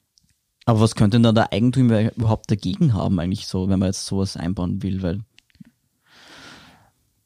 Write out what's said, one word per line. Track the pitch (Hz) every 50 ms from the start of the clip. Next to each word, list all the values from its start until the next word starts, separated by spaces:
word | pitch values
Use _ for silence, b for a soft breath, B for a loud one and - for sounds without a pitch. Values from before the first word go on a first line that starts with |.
| _ _ _ _ _ _ _ _ _ _ _ _ _
Aber | 120 113 107
was | 113 110 -
könnte | - 113 101 110
denn | 117
da | 117 117
der | 107 113 104 -
Eigentümer | - 101 117 127 120 135 127 117 113 104 107 113 -
überhaupt | - 110 110 110 - - -
dagegen | 107 101 - 90 92 - 175 143 110
haben, | 92 - 98 98 85
eigentlich | 80 92 95 - -
so, | - - 92 92 98
wenn | 98 95
man | 95 92
jetzt | 98 - -
sowas | - 98 98 95 95 -
einbauen | - - 87 92 92 90 90 98 98
will? | 98 95 95 95
Weil | 95 87 87 107 110 - _ _ _ _ _ _ - - _ _ _ _ _ _ B B B B B B B B B B B B B B B B B B B _ _ _ _ _ _